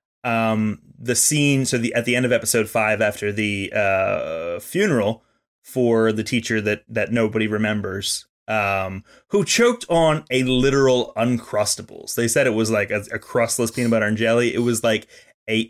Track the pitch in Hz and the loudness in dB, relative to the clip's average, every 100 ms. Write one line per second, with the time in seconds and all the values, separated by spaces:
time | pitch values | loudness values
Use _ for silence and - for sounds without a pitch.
0 | _ _ 123 117 113 110 107 101 - - | _ _ -4 0 0 0 -2 -4 -14 -12
1 | 117 120 - 151 143 139 127 127 117 120 | -4 0 2 2 2 2 0 -2 -2 -2
2 | 117 120 127 117 113 117 104 117 107 107 | 0 0 2 0 2 0 0 0 0 2
3 | 107 - 104 101 104 101 98 107 101 95 | 0 -2 -4 -2 -2 -2 -4 -2 0 2
4 | 95 98 78 82 85 85 - 170 208 131 | 0 -2 -4 -6 -6 -8 -6 -2 2 2
5 | 101 117 _ _ _ _ - 131 120 113 | 0 -4 _ _ _ _ -8 0 2 4
6 | 113 107 107 120 - 110 104 104 - 110 | 2 0 -2 -4 -2 -2 -2 -4 -4 -4
7 | 101 117 110 110 110 107 107 107 98 98 | -2 0 0 0 -2 0 0 -2 -4 -6
8 | 101 - - _ - 110 101 98 95 95 | -6 -8 -10 _ -6 -2 0 -2 -4 -8
9 | - - _ 208 185 - 240 240 - 170 | -14 -20 _ 0 2 2 2 2 0 2
10 | 160 151 - 127 127 127 135 139 135 127 | 4 2 0 0 2 2 4 4 4 4
11 | 117 - 117 120 - 104 104 - 98 - | 0 -2 0 0 -2 -2 -2 -4 -8 -16
12 | - - 117 147 131 110 110 110 101 107 | -8 -2 0 2 2 2 2 0 0 -4
13 | 101 113 - 123 113 - 113 - 120 113 | -4 -10 -4 -2 0 0 -2 0 0 2
14 | 107 107 113 117 120 101 120 113 117 110 | 2 0 2 2 2 0 0 0 0 0
15 | - - - _ - 113 113 | -4 -20 -20 _ -4 -2 0